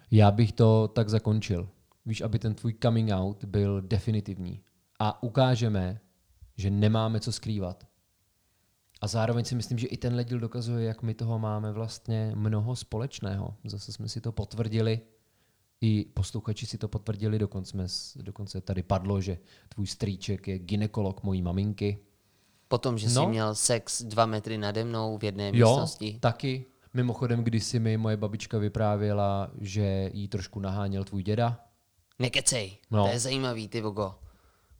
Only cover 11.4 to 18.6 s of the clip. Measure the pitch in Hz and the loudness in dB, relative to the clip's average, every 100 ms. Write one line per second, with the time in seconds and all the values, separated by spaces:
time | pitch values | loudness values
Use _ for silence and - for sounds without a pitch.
11.4 | 110 107 107 107 113 - - 113 110 107 | -2 -2 -4 -4 -6 -8 -4 -2 -2 0
12.4 | 107 107 110 123 - 110 135 - 98 98 | 2 2 0 -2 -6 -6 -6 -6 -4 -4
13.4 | 92 101 104 101 - 110 107 - 117 - | -4 -8 -10 -10 -10 -10 -8 -6 -6 -4
14.4 | 101 104 113 113 113 113 - _ _ _ | -4 -4 0 2 2 0 -4 _ _ _
15.4 | _ _ _ _ 113 107 104 - 98 110 | _ _ _ _ 4 4 2 -2 -4 -4
16.4 | - 104 117 113 107 110 - 98 110 107 | -6 -6 -6 -8 -6 -6 -4 -2 0 0
17.4 | 101 95 92 98 90 - - - - 98 | 0 -2 -6 -6 -4 -6 -10 -14 -14 -12
18.4 | 101 95 | -10 -8